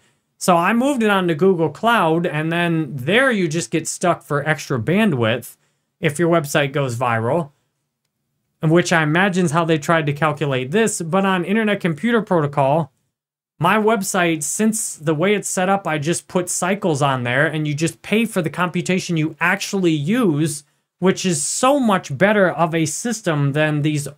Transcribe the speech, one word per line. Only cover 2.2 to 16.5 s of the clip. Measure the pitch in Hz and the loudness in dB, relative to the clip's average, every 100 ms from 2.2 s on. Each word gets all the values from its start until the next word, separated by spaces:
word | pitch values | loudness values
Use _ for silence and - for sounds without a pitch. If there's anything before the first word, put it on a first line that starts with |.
| 175 | 0
and | 151 160 | -2 -2
then | 170 170 160 156 | 0 0 0 -2
there | 147 131 220 269 | -6 0 2 2
you | 220 175 | 2 0
just | 165 - | -2 -4
get | 160 156 | -4 -4
stuck | - 180 165 | -2 -2 -2
for | - 143 143 | -2 -2 -2
extra | 151 - 135 | -2 -2 -4
bandwidth | 110 185 220 131 110 131 - - _ _ _ _ | 0 0 2 2 0 0 -6 -18 _ _ _ _
if | 165 151 | -4 0
your | 170 | 2
website | 170 147 160 143 | 0 0 -2 -2
goes | 147 135 117 | -2 -4 -2
viral, | 123 113 113 160 147 _ _ _ _ _ _ _ _ _ _ _ | -2 0 0 -2 -4 _ _ _ _ _ _ _ _ _ _ _
which | 156 170 175 | 2 2 2
I | 170 | 0
imagine | 151 160 202 185 | 2 2 2 2
is | 175 | 0
how | 165 | 0
they | 165 160 | 0 0
tried | 147 165 147 | 0 0 0
to | |
calculate | 147 160 147 147 131 131 | -2 -2 -2 -2 -2 -2
this. | 196 220 220 | 0 0 -2
But | 165 190 | -2 0
on | 196 185 | 0 0
Internet | 170 214 214 202 | 0 0 0 0
Computer | 180 156 226 233 | -2 -2 0 0
Protocol, | - 175 147 147 135 156 147 _ _ _ _ _ _ - | 2 0 0 2 2 2 -2 _ _ _ _ _ _ -2
my | 170 214 | 2 4
website, | 214 226 190 196 175 160 | 4 0 0 0 0 0
since | 147 - 220 220 - - | -4 -2 0 0 -6 -6
the | 151 | -2
way | 151 185 | 0 2
it's | 208 - | 0 -2
set | - 185 | -2 0
up, | 196 180 | 0 -2
I | 156 | -4
just | 143 170 - | -2 -4 -4
put | 185 180 | -4 -4